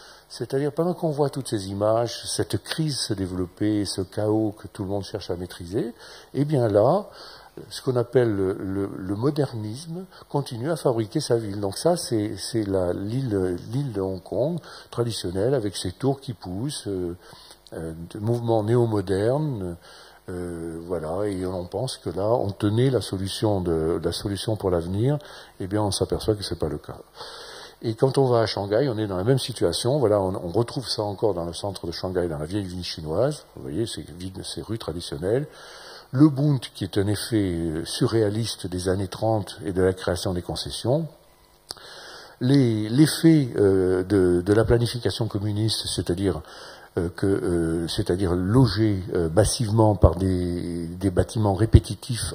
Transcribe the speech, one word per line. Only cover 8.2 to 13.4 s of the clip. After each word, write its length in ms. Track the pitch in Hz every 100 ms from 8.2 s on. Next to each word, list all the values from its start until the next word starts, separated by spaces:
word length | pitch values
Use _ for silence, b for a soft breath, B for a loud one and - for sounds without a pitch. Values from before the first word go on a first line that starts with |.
| 117 101
le, 180 | 95
le, 360 | 101 95 98 98 -
le 180 | 92 101
modernisme 920 | 131 147 135 113 107 117 165 165 190 B B
continue 420 | 143 135 113 123
à 40 | 156
fabriquer 440 | - 117 110 156
sa 180 | - 117
ville. 220 | 107 101
Donc 180 | 101 -
ça, 200 | 160 175
c'est, 380 | - 113 107 101
c'est 260 | - 113
la, 300 | 101 95 87
l'île, 640 | 92 101 123 135 101